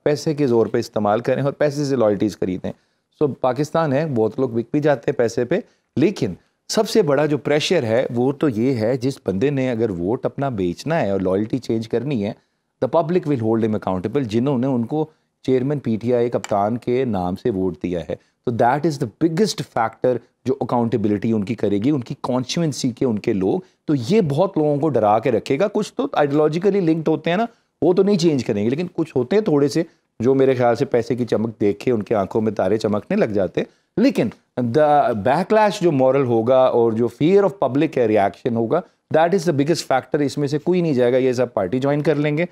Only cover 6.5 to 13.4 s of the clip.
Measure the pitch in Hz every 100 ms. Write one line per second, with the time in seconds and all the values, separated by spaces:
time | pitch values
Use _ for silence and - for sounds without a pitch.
6.5 | _ - - 202 226 160 139 151 147 -
7.5 | 147 - 180 113 113 - 120 127 139 156
8.5 | 107 127 123 107 131 131 131 - 95 135
9.5 | 139 131 113 117 87 90 120 123 - 139
10.5 | 110 90 85 - 165 107 98 92 95 110
11.5 | 131 - 113 113 117 131 127 101 - _
12.5 | _ _ _ 127 160 156 180 151 135